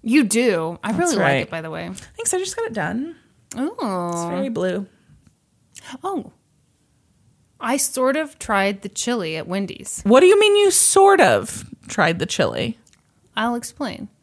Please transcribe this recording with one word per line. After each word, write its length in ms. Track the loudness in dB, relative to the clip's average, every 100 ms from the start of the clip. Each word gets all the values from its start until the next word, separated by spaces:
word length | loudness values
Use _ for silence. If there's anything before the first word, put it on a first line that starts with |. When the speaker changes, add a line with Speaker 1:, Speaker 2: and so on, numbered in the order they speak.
Speaker 1:
You 220 | 2 2
do. 540 | 4 2 2 2 -2 -6
I 80 | -4
Speaker 2:
That's 80 | 0
Speaker 1:
really 180 | 0 2
Speaker 2:
right. 160 | 2 0
Speaker 1:
like 80 |
it, 60 | -2
by 100 | -8
the 100 | -8
way. 180 | -10 -10
Speaker 2:
Thanks. 400 | -14 -18 -8 -4
I 60 | -2
just 160 | -4 -6
got 100 | -6
it 80 |
done. 420 | -4 -4 -4 -8 -12 _ _ _ -6
Speaker 1:
Ooh. 180 | -6 -4
Speaker 2:
It's 440 | -6 -4 -4 -6 -4
very 240 | -4 -4
blue. 360 | -4 -4 -4 -8 _ _ _ _ _ _ _ _ -20 -20 -12
Speaker 1:
Oh. 280 | -8 -8 -10 _ _ _ _ _ _ _ _ _ _ _ _ _
I 180 | -4 -2
sort 400 | -2 0 0 -2
of 200 | -6 -10
tried 440 | -2 0 0 -4
the 80 | -10
chili 480 | -8 -6 -4 -4 -8
at 100 | -6
Wendy's. 540 | -6 -6 -10 -12 -6
Speaker 2:
What 160 | 4 8
do 60 | 8
you 120 | 6
mean 160 | 6 4
you 120 | 4
sort 500 | 4 4 6 8 8
of 440 | 6 4 0 -10 -14 -20 -10
tried 320 | 0 0 0
the 60 | -4
chili? 520 | -2 -2 -2 -6 -8 _ _ _ _ _ -6
Speaker 1:
I'll 180 | -4 -4
explain. 540 | -8 -10 -10 -10 -16 _